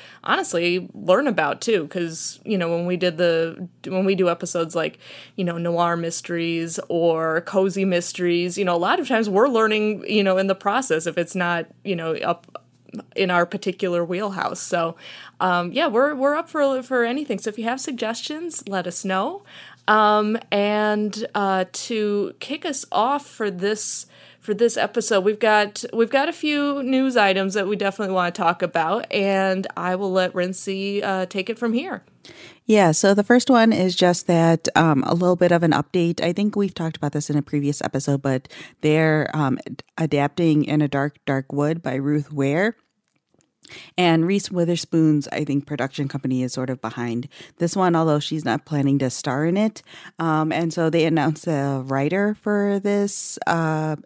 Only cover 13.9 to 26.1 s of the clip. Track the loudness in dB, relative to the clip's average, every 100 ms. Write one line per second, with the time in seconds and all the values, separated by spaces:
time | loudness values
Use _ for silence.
13.9 | -2 -2 -4 -6 -4 -6 -6 -4 -2 -4
14.9 | -6 -16 -20 -14 -4 0 0 -2 -2 0
15.9 | 2 0 2 0 -2 -4 0 0 0 -2
16.9 | 0 0 -2 -4 -6 -6 -6 -4 -4 -6
17.9 | -6 -6 -6 -8 -10 -8 -10 -6 -6 -4
18.9 | -6 -2 -2 -2 -6 -16 -20 -20 -6 2
19.9 | 4 6 4 2 -2 -2 0 2 2 0
20.9 | 0 -2 -6 -6 -2 0 0 -2 -6 -6
21.9 | -2 0 0 -4 -8 -10 -6 -6 -6 -2
22.9 | 0 0 0 -6 -6 -6 -2 -4 -2 -4
23.9 | -6 -10 -20 -20 _ -4 2 2 2 -2
24.9 | -2 0 2 2 2 4 4 2 -4 -6
25.9 | 0 2